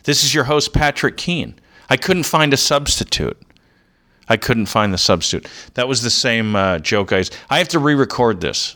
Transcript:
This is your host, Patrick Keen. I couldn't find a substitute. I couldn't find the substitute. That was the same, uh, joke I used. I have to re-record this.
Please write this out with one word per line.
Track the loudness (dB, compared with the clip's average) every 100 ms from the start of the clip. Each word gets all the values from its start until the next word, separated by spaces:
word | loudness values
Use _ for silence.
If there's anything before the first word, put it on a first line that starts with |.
This | 0 0
is | 2
your | 0
host, | 2 0 2
Patrick | 2 2 0 -2 -2
Keen. | -4 -4 -6 -12 _ -20 -2
I | 0
couldn't | 2 0
find | 2 2 4
a | 2
substitute. | 2 0 0 -2 -2 -2 -4 -6 _ _ _ _ _ _ _ _ -2
I | 0
couldn't | 2 -2 0
find | 0 0
the | 0
substitute. | 2 2 0 -4 -8 -20 -10
That | -4 -2
was | -2
the | -2
same, | 0 0 0 0 0
uh, | 2 0
joke | 0 -2 2
I | 0
used. | 0 -8 -2
I | -2
have | 0
to | 0
re-record | 2 2 0 2 0 0
this. | -4 -4 -8